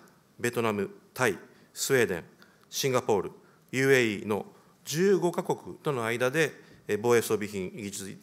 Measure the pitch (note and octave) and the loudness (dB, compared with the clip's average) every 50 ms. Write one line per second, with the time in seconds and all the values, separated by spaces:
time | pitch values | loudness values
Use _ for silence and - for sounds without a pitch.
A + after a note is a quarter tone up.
0 | - - _ _ _ _ _ - G#2+ A#2+ A#2 A#2+ A2+ A2+ G#2+ G2+ G2 F#2+ - - | -10 -18 _ _ _ _ _ -4 -4 -2 -2 0 0 0 0 -2 -2 -4 -6 -12
1 | - _ - - B2+ A#2 F2 - - - - - - _ - - - - C#3 B2+ | -20 _ -4 0 0 0 0 -2 -6 -18 -20 -20 -20 _ -12 -8 -2 2 2 4
2 | A2+ F#2 F#2 E2 - - - _ - - _ _ _ _ - - - C3+ B2 B2 | 4 2 0 -4 -8 -10 -18 _ -20 -20 _ _ _ _ -6 -4 -2 0 0 0
3 | - - A2 F#2+ E2 C3 - - - - _ _ _ _ - C3 C3+ C3+ C3+ B2+ | 2 2 0 0 0 -4 -8 -16 -20 -20 _ _ _ _ -4 0 4 4 6 6
4 | A#2+ A2 G#2 F#2+ - G#2 G#2+ F#2+ - - - - - _ _ _ - - C#3 D#3+ | 4 2 0 -4 -4 -4 -4 -4 -4 -8 -14 -20 -20 _ _ _ -12 -8 -2 0
5 | F#3 G3+ G3 E3+ E3 F3 E3+ - F3+ - C#3+ - - F#2+ - - - D#3+ C#3+ B2 | 2 4 4 2 2 0 -2 -2 -4 -4 -4 -6 -6 -12 -14 -8 -4 -4 -2 -2
6 | A2+ A2+ A#2 A#2 B2+ C3 C3+ D#3+ D#3 C3+ - - - - - - _ - G#2 G2+ | -2 -2 0 0 0 0 2 2 0 0 -2 -8 -20 -20 -20 -14 _ -4 -2 0
7 | A2 A#2+ A#2+ A#2 A2 - A2+ G2 G#2 G2 G#2 G2 F#2 F#2 - - G#2 G2+ G2 G2 | 4 4 4 4 4 4 0 -2 -2 -4 -6 -6 -6 -8 -8 -10 -10 -10 -10 -10
8 | G2 F#2+ - - | -10 -12 -14 -16